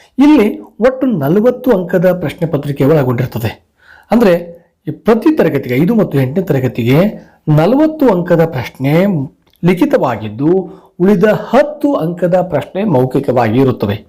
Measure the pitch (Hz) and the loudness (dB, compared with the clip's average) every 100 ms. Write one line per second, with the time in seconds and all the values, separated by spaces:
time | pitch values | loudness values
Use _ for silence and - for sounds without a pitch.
0 | _ - 285 302 214 - - - 233 262 | _ 2 4 4 2 -2 -12 -2 -2 0
1 | 269 196 135 196 247 247 - 202 175 185 | -2 -2 0 2 2 0 0 0 0 0
2 | 180 180 151 - 160 143 143 139 139 160 | 0 0 -4 -6 -4 -4 -4 0 2 2
3 | 127 123 127 113 113 - _ _ _ - | 2 -2 -4 -4 -8 -8 _ _ _ -14
4 | - 226 220 170 175 - _ _ - - | -2 2 2 2 -4 -18 _ _ -12 -6
5 | - 226 320 311 170 139 127 127 175 233 | 0 2 2 2 0 0 -2 0 2 2
6 | - 139 135 165 175 135 127 - 117 139 | 0 0 -2 -2 -2 -2 -2 -2 0 2
7 | 202 - - _ - 151 170 269 311 311 | 0 -4 -18 _ 0 2 2 2 0 2
8 | 262 180 175 170 160 135 117 - 135 160 | 0 2 0 0 0 -2 -10 -6 0 0
9 | 202 165 131 _ _ - 170 190 294 180 | 0 -2 -6 _ _ -4 0 2 2 2
10 | 143 107 107 107 147 190 180 - _ - | 0 -2 -8 -4 0 0 -4 -16 _ -2
11 | 185 202 214 196 - 254 294 - 294 285 | 2 2 2 0 0 0 0 -2 -2 -2
12 | 160 175 180 180 180 147 - 185 214 135 | -4 -2 0 0 0 -4 -6 -6 -2 0
13 | 131 143 - 127 113 120 135 113 101 104 | 0 -2 -2 0 0 2 0 0 -4 -6